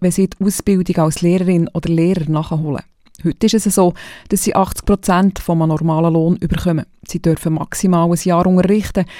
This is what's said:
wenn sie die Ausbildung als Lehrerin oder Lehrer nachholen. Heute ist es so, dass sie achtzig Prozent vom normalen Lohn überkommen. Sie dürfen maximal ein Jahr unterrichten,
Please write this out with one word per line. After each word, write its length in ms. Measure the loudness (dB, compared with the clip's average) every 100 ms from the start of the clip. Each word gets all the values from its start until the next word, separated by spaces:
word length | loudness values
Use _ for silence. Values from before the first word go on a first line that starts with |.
wenn 100 | 0
sie 180 | 0 -2
die 160 | 0
Ausbildung 600 | -2 -2 0 0 0 0
als 180 | 0 0
Lehrerin 480 | 2 2 2 2 0
oder 160 | -4 -2
Lehrer 400 | 0 2 0 -2
nachholen. 540 | -2 -2 -4 -4 -6 -10 _ _ -6
Heute 240 | -6 0 0
ist 80 |
es 80 | 2 0
so, 220 | 2 2 0 -12 -20 -6
dass 120 | -2
sie 140 | 0 0
achtzig 280 | -2 -2
Prozent 540 | -2 0 2 2 2 0
vom 200 | -2 0
normalen 540 | 0 0 0 0 2
Lohn 240 | 2 0 0
überkommen. 480 | -2 -2 -2 -4 -6 _ -12
Sie 160 | -4
dürfen 320 | 0 0 -2
maximal 560 | -4 -4 -4 0 2 2
ein 80 | 0
Jahr 280 | 0 2 4
unterrichten, 560 | 2 4 0 0 -4 -4